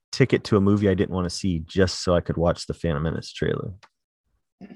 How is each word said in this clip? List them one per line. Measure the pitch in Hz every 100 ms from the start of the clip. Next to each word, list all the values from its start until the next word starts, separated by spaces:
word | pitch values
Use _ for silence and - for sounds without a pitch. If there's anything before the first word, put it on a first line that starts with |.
| _
ticket | - 127 127
to | - 107
a |
movie | 98 104 101
I |
didn't | 92 95
wanna | 92 87
see | - 98 85
just | 82 92 92 -
so | -
I | 87
could | - 80
watch | 82 82 -
the |
Phantom | - 85 73
Menace | 80 - -
trailer. | - - - - 92 - _ _ _ _ _ _ _ -